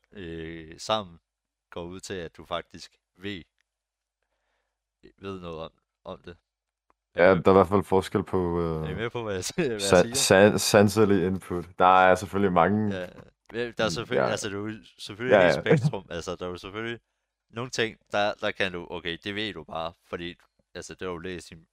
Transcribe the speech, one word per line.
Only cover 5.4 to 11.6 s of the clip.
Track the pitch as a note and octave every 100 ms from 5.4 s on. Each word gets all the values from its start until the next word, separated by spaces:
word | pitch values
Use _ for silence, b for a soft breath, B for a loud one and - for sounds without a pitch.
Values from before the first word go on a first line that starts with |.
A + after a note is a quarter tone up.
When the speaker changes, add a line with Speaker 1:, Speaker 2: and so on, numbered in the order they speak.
| F2 D#2+
Speaker 1:
om, | D#2+ _ _ _
om | - F#2
det. | - E2+ _ _ _ _ _ _ _
Er | - F2+
Speaker 2:
Ja, |
Speaker 1:
I | F2+
med |
Speaker 2:
der | F#2+
er | F#2+
i |
hvert | F2
fald | G2+
forskel | - F#2+ - G#2
på, | F2+ F#2 F2 E2+
Speaker 1:
er | E2+ D#2+ D#2
I |
Speaker 2:
øh, | F#2
Speaker 1:
med | A#2
på, | B2
hvad | A2
jeg | F#2+ -
<laughs> |
siger, | - D3
hvad |
jeg | G#2+
Speaker 2:
san-, | G2 F2+ A#2 -
Speaker 1:
siger? | - F#2+ G#2 -
Speaker 2:
san-, |
sanselig | - A2 G#2 G2+ G#2 G2 F2+
input. | F#2+ - F2